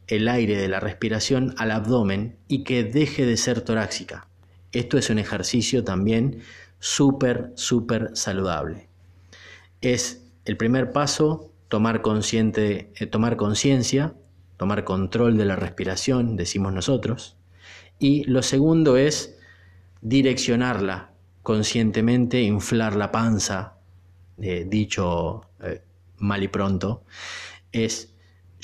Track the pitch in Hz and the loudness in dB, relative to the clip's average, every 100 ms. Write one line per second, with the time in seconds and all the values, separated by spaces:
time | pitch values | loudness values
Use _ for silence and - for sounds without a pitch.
0 | - 107 110 123 110 101 95 95 101 92 | -4 0 2 2 2 0 0 -2 -4 -4
1 | 113 110 - 131 131 - 113 110 104 123 | -2 -2 0 0 0 -2 -2 -2 2 2
2 | 101 95 113 - - 139 - 127 107 135 | 2 0 -4 -10 -4 -4 0 -2 0 0
3 | 147 - 123 113 - 117 113 113 104 - | 0 0 0 2 0 -2 -2 -2 -2 -6
4 | 92 - - _ - - - 120 123 139 | -10 -16 -18 _ -20 -20 -8 -6 0 0
5 | - 110 101 101 92 123 110 127 98 92 | 2 0 -2 -4 -2 -2 0 0 0 0
6 | 101 113 135 - - - - _ - - | 2 2 0 -2 -12 -20 -20 _ -4 2
7 | 139 135 127 120 - - - 120 117 113 | 4 4 2 0 -4 -8 -2 0 0 -2
8 | - - - 95 92 80 73 82 - _ | -2 -6 -4 -2 -2 -2 -4 -10 -16 _
9 | - - - - - - - _ 127 123 | -20 -20 -20 -20 -20 -20 -20 _ 0 0
10 | - - - _ - 104 117 131 127 143 | -2 -10 -20 _ -8 -2 0 2 0 0
11 | 143 - 156 160 - - _ 107 113 110 | 0 2 0 0 -6 -20 _ 0 2 0
12 | 110 107 104 113 110 107 107 98 - - | 0 0 0 0 2 2 0 -2 -6 -10
13 | 95 107 113 113 104 104 143 135 117 135 | -4 0 0 0 0 2 2 2 2 0
14 | 156 - - - - - 95 208 - 190 | 0 -6 -20 -20 -20 -6 -2 -2 -2 -2
15 | 95 113 120 110 101 92 92 - 92 95 | 0 2 4 4 2 0 -4 -4 -4 -2
16 | - 127 120 104 87 98 98 95 92 127 | 0 0 0 -2 -2 -2 -2 -2 0 0
17 | 110 127 - - _ - - - - - | 0 -4 -8 -20 _ -20 -20 -20 -20 -2
18 | 139 143 139 127 127 135 151 165 156 127 | 2 2 2 0 2 2 4 4 6 6
19 | 143 147 - - - - - - - - | 4 0 -6 -16 -20 -20 -20 -20 -20 -12
20 | 113 135 131 123 - 117 127 110 98 90 | 0 4 4 2 0 2 2 0 -2 -4
21 | - _ _ _ - 107 104 120 110 104 | -10 _ _ _ -2 0 0 2 2 2
22 | 113 123 120 127 110 104 - 117 110 101 | 2 4 2 2 2 0 0 0 0 0
23 | 104 107 113 214 - 190 98 - _ - | 0 0 2 0 0 -4 -8 -14 _ -20
24 | - - - - 101 87 87 104 101 - | -20 -20 -20 -10 -6 -4 -2 -2 0 -2
25 | 90 85 82 107 - - 90 82 - _ | 0 0 -2 -6 -12 -14 -12 -12 -14 _
26 | _ - 101 101 98 104 98 92 98 - | _ -6 -2 0 -2 -2 0 0 -2 -4
27 | - - - - - - _ 117 113 - | -10 -18 -16 -14 -16 -20 _ -4 -2 -4
28 | - _ _ _ - - | -12 _ _ _ -20 -10